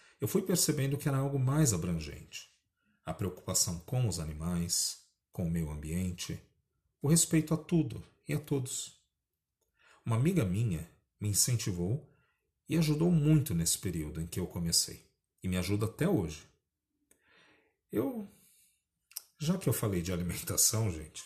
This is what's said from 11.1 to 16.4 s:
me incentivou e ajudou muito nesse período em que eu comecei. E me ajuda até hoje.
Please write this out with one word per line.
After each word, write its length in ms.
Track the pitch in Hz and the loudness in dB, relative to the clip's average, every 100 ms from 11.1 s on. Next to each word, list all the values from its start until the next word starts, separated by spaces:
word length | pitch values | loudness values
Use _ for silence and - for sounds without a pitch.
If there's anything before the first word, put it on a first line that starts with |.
| - | -6
me 100 | 104 | 0
incentivou 840 | 98 - 117 113 87 90 139 - _ _ _ _ _ - | 2 2 2 0 -2 -2 -2 -6 _ _ _ _ _ -2
e 80 | 160 | 2
ajudou 360 | 151 147 170 | 2 4 4
muito 420 | 165 147 156 - | 4 6 6 6
nesse 240 | 85 82 - | 2 0 0
período 420 | 95 82 76 76 | -2 -4 -4 -6
em 60 | 82 | -6
que 140 | 92 | -4
eu 80 | 87 | -6
comecei. 600 | 87 85 - - - _ _ _ _ | -4 0 0 0 -6 _ _ _ _
E 40 | 95 | -4
me 80 | 90 | -2
ajuda 300 | 87 104 107 | 0 0 -2
até 240 | - 175 | 0 0
hoje. 320 | 147 82 - | 2 0 -6